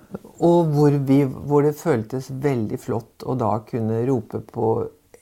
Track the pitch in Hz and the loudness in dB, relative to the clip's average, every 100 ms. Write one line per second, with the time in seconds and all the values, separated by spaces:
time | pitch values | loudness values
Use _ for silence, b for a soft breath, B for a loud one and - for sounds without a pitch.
0 | - - - - 170 175 165 147 147 143 | -12 -16 -16 0 2 4 2 4 4 4
1 | 135 139 135 - 139 147 147 151 175 127 | 2 2 2 -2 0 2 2 0 -2 -2
2 | 107 131 135 131 143 127 110 127 - 110 | -2 -8 -8 -4 -2 -2 -2 -6 -6 -6
3 | - - - 127 110 107 110 127 110 113 | -6 -12 -6 -2 -2 -2 -4 -4 -2 -2
4 | 120 131 110 113 110 117 113 113 110 - | -2 -2 -4 -10 -10 -4 0 0 -4 -10
5 | _ _ | _ _